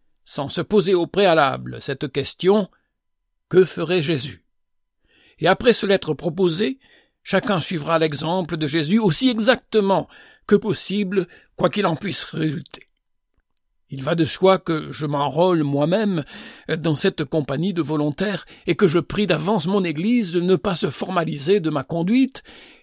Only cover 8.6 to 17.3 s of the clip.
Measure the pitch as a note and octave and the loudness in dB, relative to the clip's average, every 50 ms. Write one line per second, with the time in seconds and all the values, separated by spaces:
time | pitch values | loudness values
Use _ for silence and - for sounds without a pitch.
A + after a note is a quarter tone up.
8.6 | D#3 C#3+ C#3+ E3 D3+ D3 G3 A3+ A3 G3 D3+ - C4 C4 A#3+ A3 G#3+ A3+ B3 - | -4 -2 -2 -2 0 2 2 2 4 2 2 2 2 2 2 2 2 2 2 0
9.6 | - _ - A3 G3 G3 G3 E3 C#3 - - - - - - _ _ - G#3 G3+ | 0 _ 0 2 2 4 2 0 0 -4 -12 -20 -20 -20 -20 _ _ 2 2 2
10.6 | G#3 A3 D3+ - - - F#3+ G#3 G#3 F#3 G3 G3 F3 - - - _ _ _ - | 4 0 -4 -4 -4 -4 -2 -2 -2 0 0 -2 -2 -2 -8 -20 _ _ _ -2
11.6 | F#3 E3+ - G#3 G3 F3 E3 - - G2+ - - - - - D#3 D#3 D#3 C#3 C#3+ | -2 0 0 2 0 0 0 -2 -4 -6 -6 -6 -8 -8 -6 -4 -4 -4 -4 -6
12.6 | C#3+ - - - - _ _ _ _ _ _ _ _ _ _ _ _ _ _ _ | -10 -12 -18 -20 -20 _ _ _ _ _ _ _ _ _ _ _ _ _ _ _
13.6 | _ _ _ _ _ _ D3 C3+ C3 D3 E3+ E3+ D#3+ - - - F3+ F#3+ F#3+ F#3 | _ _ _ _ _ _ -14 -8 -4 -4 0 0 0 0 0 2 4 4 4 4
14.6 | - - E3 D3+ D3+ C#3+ C3+ - D3+ D3 D3 C#3+ C#3+ C#3+ B2+ D3+ F3 F#3 F3+ E3 | 2 -2 -4 -4 -4 -8 -8 -6 -6 -4 -2 -2 -2 -2 2 2 2 4 4 2
15.6 | D3+ C#3+ C#3+ C#3 D3 D#3 F3+ A3 A3 G3+ F#3+ D#3+ - - - - - - - - | 2 0 0 0 2 2 2 2 2 0 0 -2 -4 -6 -12 -18 -20 -20 -20 -18
16.6 | - - D#3+ F3 D3 E3 D3+ - - F#3+ F#3 - D3+ - | -8 -6 -6 -2 0 0 0 2 0 0 0 0 -6 -2